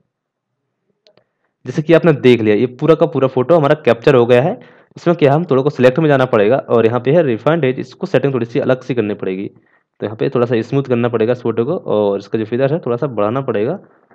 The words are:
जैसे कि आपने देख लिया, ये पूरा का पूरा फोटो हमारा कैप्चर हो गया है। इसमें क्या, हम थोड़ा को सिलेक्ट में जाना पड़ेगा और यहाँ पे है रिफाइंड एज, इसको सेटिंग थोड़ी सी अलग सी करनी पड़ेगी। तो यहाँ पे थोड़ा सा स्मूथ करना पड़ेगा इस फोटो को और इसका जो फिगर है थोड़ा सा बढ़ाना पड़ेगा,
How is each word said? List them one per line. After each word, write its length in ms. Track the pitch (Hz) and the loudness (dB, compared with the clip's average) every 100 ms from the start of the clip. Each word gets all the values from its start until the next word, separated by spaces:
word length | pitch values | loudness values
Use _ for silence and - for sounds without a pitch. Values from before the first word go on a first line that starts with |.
| _ _ _ _ _ _ _ _ _ _ _ _ _ _ _ _ 127 | _ _ _ _ _ _ _ _ _ _ _ _ _ _ _ _ -10
जैसे 160 | 127 | -6
कि 120 | 156 | 2
आपने 200 | 160 165 139 | 2 4 2
देख 260 | 127 120 | 4 4
लिया, 140 | 107 104 | 2 0
ये 100 | 123 123 | 0 -2
पूरा 200 | 151 160 | 0 2
का 100 | 165 | 0
पूरा 200 | 139 131 | 0 -2
फोटो 280 | 131 123 170 | 0 2 2
हमारा 180 | 139 151 | 2 0
कैप्चर 340 | - 117 - 131 | 0 2 4 4
हो 100 | 117 | 4
गया 160 | 123 | 4
है। 180 | 156 240 - _ _ - | 2 -4 -12 _ _ -8
इसमें 180 | - 170 | -4 2
क्या, 180 | 143 | 2
हम 120 | 143 175 | 2 0
थोड़ा 180 | 131 | 2
को 60 | 139 | 0
सिलेक्ट 280 | - 127 123 | 2 2 2
में 80 | 156 | 2
जाना 180 | 139 131 | 2 2
पड़ेगा 300 | 113 101 135 | 2 2 0
और 260 | - 120 113 | 0 2 2
यहाँ 140 | 120 | 0
पे 120 | 120 | 0
है 120 | 165 | 0
रिफाइंड 420 | 151 110 - 165 135 | 0 -2 0 0 -2
एज, 140 | 135 | -4
इसको 280 | - - 185 | -8 -12 -4
सेटिंग 260 | 175 143 | -2 0
थोड़ी 120 | 131 117 | -4 -4
सी 140 | 143 | -4
अलग 220 | 123 127 | -2 -2
सी 120 | - 123 | -2 -4
करनी 180 | 104 101 | -4 -4
पड़ेगी। 340 | 95 95 104 _ _ _ _ - | -6 -8 -10 _ _ _ _ -10
तो 60 | 107 | -10
यहाँ 100 | 110 | -6
पे 120 | 139 | -4
थोड़ा 160 | 131 120 | -2 0
सा 160 | 120 | -2
स्मूथ 200 | 110 139 131 | -2 -4 -2
करना 240 | 120 120 | -2 -2
पड़ेगा 240 | 117 110 | -2 -2
इस 80 | 120 | -2
फोटो 240 | 117 110 120 | -4 -4 -4
को 120 | 180 | -4
और 420 | - 107 104 101 | -4 -2 0 -2
इसका 200 | 101 117 | -6 -6
जो 60 | 107 | -4
फिगर 280 | 120 135 | -2 -2
है 60 | 156 | -2
थोड़ा 160 | 147 120 | -4 -4
सा 100 | 147 | -4
बढ़ाना 320 | 107 104 127 | -4 -4 -2
पड़ेगा, 360 | 135 110 110 190 - _ _ | -4 -4 -4 -6 -12 _ _